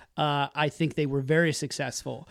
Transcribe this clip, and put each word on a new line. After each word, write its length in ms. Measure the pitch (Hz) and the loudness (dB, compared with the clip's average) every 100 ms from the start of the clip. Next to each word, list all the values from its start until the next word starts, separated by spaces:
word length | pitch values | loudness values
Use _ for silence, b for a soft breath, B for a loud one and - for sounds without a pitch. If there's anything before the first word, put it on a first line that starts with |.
| b | b
Uh, 340 | - 151 143 143 | -2 0 0 -2
I 140 | - 151 | 0 -2
think 260 | - 160 | 0 0
they 120 | - 143 | 0 0
were 160 | 139 | 0
very 320 | 131 160 165 | 2 4 4
successful. 760 | 143 147 - 131 - 135 117 - | 2 -4 -4 -6 -6 -8 -10 -10